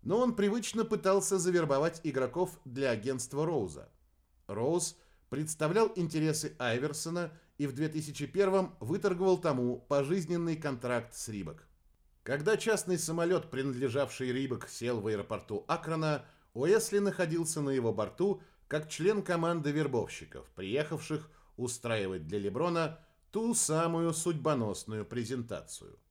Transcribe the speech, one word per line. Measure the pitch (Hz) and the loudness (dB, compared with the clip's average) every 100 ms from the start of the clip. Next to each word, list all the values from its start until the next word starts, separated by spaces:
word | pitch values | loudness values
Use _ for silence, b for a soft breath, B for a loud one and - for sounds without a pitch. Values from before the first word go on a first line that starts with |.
Но | 113 202 | 2 4
он | 254 | 4
привычно | 233 202 226 208 226 | 4 2 2 -2 -2
пытался | 226 208 185 196 190 190 | 0 2 4 4 4 0
завербовать | 175 175 156 135 160 165 | 4 4 4 4 2 0
игроков | 156 135 127 143 180 - | -4 0 0 0 -4 -4
для | 135 123 135 | -10 -2 0
агентства | 113 113 131 - 143 160 | 0 0 -4 -4 -2 0
Роуза. | 160 95 76 - _ _ _ _ _ - | 0 -2 -6 -16 _ _ _ _ _ -10
Роуз | 101 123 170 170 - b b b | -2 0 0 -2 -8 b b b
представлял | 139 156 - 156 190 220 | -6 -4 -2 2 4 2
интересы | 220 165 156 156 156 147 - | 2 -2 2 2 0 -2 -2
Айверсона | 123 117 147 147 165 170 170 B B _ | 0 2 0 -4 -4 -4 -4 B B _
и | 143 | -4
в | |
две | 127 156 | 0 -2
тысячи | 156 151 147 139 | -2 -6 -6 -6
первом | 180 196 190 185 - | 2 4 4 2 -4
выторговал | 110 175 208 175 190 180 | -4 0 0 2 4 4
тому | 175 131 123 120 | 4 2 0 -2
пожизненный | - 143 139 190 156 170 170 160 | 0 2 2 0 0 -2 0 -2
контракт | 151 127 123 123 117 | -2 -4 0 -2 -2
с | - - | -12 -8
Рибок. | 104 85 - - _ _ _ _ _ | -6 -6 -10 -18 _ _ _ _ _
Когда | - 139 156 214 | -4 0 2 2
частный | 226 208 - 180 | 2 0 2 -2
самолёт, | 165 165 170 180 160 | 0 0 2 2 0
принадлежавший | 127 135 123 135 123 131 - 127 | -4 -2 0 0 0 -2 -2 -2
Рибок, | 123 135 120 - | -2 -2 -4 -6
сел | - 120 117 | -6 -2 -2
в | 104 | 0
аэропорту | 107 101 104 - 104 - | -2 -2 -6 -4 -6 -2
Акрона, | 165 156 160 156 147 B B B | -4 -2 -2 0 -2 B B B
Уэсли | 113 143 214 220 202 | -2 4 4 4 2
находился | 202 190 175 165 160 - | 2 0 0 0 0 -2
на | 143 | 0
его | 135 117 | 2 0
борту | 98 90 - 190 190 B B _ | 0 -4 0 0 0 B B _
как | 151 156 | -4 -4
член | - 170 214 | 0 2 2
команды | 196 170 165 170 147 | 0 0 2 0 0
вербовщиков, | 147 143 123 95 - 78 - - | 0 2 0 -2 -6 -14 -16 -16
приехавших | - 95 123 151 160 - 156 156 b b - | -10 -2 -2 -2 -4 -4 -6 -8 b b -8
устраивать | 123 120 120 110 95 92 78 | -6 -4 -2 0 0 -4 -4
для | 104 | -2
Леброна | 101 107 175 170 156 160 B B _ | -2 0 0 0 -2 -4 B B _
ту | 208 226 | -4 0
самую | 233 - 156 165 165 170 | 2 2 2 2 2 0
судьбоносную | 160 185 160 135 143 110 95 - 110 | 0 0 0 2 2 0 -4 -6 -6
презентацию. | 104 117 117 127 117 87 78 - - - _ | -4 -6 -4 -6 -6 -8 -10 -16 -16 -20 _